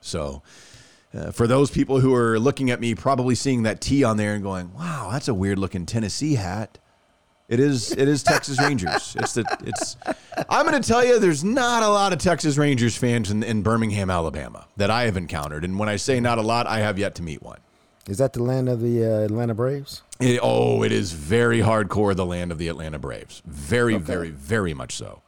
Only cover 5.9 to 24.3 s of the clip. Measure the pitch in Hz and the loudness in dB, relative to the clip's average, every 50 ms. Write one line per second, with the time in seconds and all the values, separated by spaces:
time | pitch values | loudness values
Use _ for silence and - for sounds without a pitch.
5.9 | - 117 110 98 - - 131 156 151 123 98 92 87 104 113 - - - _ _ | -4 -2 -2 -2 -4 -2 -2 0 0 0 0 -2 -4 -6 -8 -8 -12 -20 _ _
6.9 | _ _ _ _ _ _ _ _ _ _ _ - - 120 135 147 139 127 110 - | _ _ _ _ _ _ _ _ _ _ _ -4 0 2 2 4 2 0 -2 -4
7.9 | 339 - 135 139 147 139 - - - - - - 139 127 - - 143 123 90 - | -2 0 2 2 2 2 2 2 0 0 0 -4 -2 0 0 2 2 0 -2 -2
8.9 | - - - - - - - 113 - 120 113 - - - - - - - - - | -4 -4 -4 -6 -8 -6 -6 -4 -2 -2 -2 -2 -4 -6 -8 -8 -8 -6 -6 -8
9.9 | - - - - - - - - - - - - - 233 294 320 311 285 220 - | -10 -10 -8 -8 -8 -8 -8 -12 -8 -8 -4 0 2 2 2 2 2 0 2 2
10.9 | 220 240 247 247 247 226 202 180 160 139 151 202 233 285 247 240 240 233 220 214 | 2 4 6 6 6 6 6 4 2 2 0 0 0 2 2 2 2 2 4 4
11.9 | 208 202 196 196 180 151 - 180 175 156 - 156 139 143 147 147 139 123 117 120 | 4 4 4 2 0 2 2 2 2 2 2 0 2 4 4 4 4 4 2 2
12.9 | 104 - - 123 120 120 110 95 101 107 110 107 113 107 98 110 113 113 113 110 | 0 0 0 2 2 2 0 0 -2 -2 0 0 0 0 2 2 2 2 2 0
13.9 | 101 101 98 92 92 87 82 78 71 73 69 58 55 50 - - - - 101 101 | 0 0 0 0 0 0 0 -2 -4 -6 -8 -10 -12 -16 -20 -12 -4 -2 0 2
14.9 | 110 120 123 117 98 92 87 73 - 80 73 73 73 76 80 90 92 98 107 107 | 2 2 2 0 0 -2 -4 -4 -6 -6 -6 -6 -6 -6 -6 -4 -2 -2 -2 -2
15.9 | 104 98 - - 135 123 120 123 120 113 107 110 117 120 123 - 104 110 107 107 | -2 -2 0 0 0 2 2 2 2 2 2 0 2 0 0 0 0 0 0 0
16.9 | 104 92 98 95 85 - 87 82 73 - - 62 - - _ _ _ _ _ _ | 0 0 -2 -4 -4 -6 -10 -10 -10 -10 -12 -16 -18 -20 _ _ _ _ _ _
17.9 | _ _ - 95 98 95 135 131 - 120 120 123 131 131 127 127 123 117 117 120 | _ _ -10 -8 -2 0 0 0 0 -2 -2 0 0 0 0 0 0 0 0 0
18.9 | 120 117 113 113 110 107 107 107 104 113 120 117 113 104 120 131 139 143 139 - | 0 2 2 2 2 0 0 0 -2 -2 -2 -2 -2 -2 -2 -2 -4 -4 -8 -12
19.9 | - - - - - - 127 127 123 123 117 120 120 117 120 120 117 113 110 110 | -16 -18 -18 -14 -6 0 2 2 2 2 2 2 2 4 4 2 2 2 2 2
20.9 | 110 110 104 95 82 80 73 73 98 117 120 117 117 117 107 117 110 110 104 87 | 2 0 0 -2 -6 -8 -4 0 2 4 4 4 4 4 4 4 4 2 2 0
21.9 | - 98 104 101 98 90 95 90 90 87 90 87 85 76 85 85 85 71 80 78 | 0 0 2 2 2 2 0 -2 -2 -4 -4 -4 -4 -4 -4 -4 -4 -6 -8 -8
22.9 | 78 71 62 69 60 52 - - - - - - 73 69 73 71 104 123 120 120 | -8 -8 -8 -8 -10 -10 -14 -16 -20 -20 -16 -16 -14 -10 -4 0 2 2 4 4
23.9 | 110 104 85 76 - 90 82 82 | 2 0 -2 -2 -4 -4 -4 -6